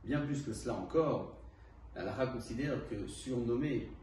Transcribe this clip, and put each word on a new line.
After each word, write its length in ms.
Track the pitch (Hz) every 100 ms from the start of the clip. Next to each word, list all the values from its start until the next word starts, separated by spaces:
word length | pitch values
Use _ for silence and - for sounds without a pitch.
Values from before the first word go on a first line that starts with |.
Bien 180 | - 147
plus 200 | 143 139
que 120 | -
cela 220 | 110 120 117
encore, 600 | - 160 151 127 - - - - - - - -
la 80 |
Halakha 240 | 98 104 127
considère 600 | 120 - 117 147 127 -
que 200 | 104 92
surnommer 800 | - 131 123 117 120 147 117 - -